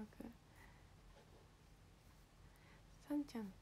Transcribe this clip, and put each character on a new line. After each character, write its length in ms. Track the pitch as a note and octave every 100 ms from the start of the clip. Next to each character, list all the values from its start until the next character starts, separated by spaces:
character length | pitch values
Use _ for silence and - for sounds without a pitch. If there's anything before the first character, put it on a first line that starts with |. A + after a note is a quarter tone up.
| G#3+
く。 240 | - A#3 - - - - - - - - - - - - - - - - - - - - - - - - - - - -
さ 60 |
ん 100 | D4
ち 140 | C#4+ A#3
ゃ 40 |
ん 40 | G3+ -